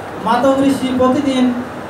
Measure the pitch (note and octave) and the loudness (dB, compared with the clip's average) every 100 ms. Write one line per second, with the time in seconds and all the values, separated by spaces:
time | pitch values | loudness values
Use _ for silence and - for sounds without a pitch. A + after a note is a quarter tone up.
0 | - - G#3+ A#3+ C4+ C4+ C4+ - B3+ B3+ | -12 -8 -2 2 2 2 2 0 -2 2
1 | B3+ C4 C4+ B3+ B3 A#3+ - - - | 2 2 0 2 2 0 -6 -10 -12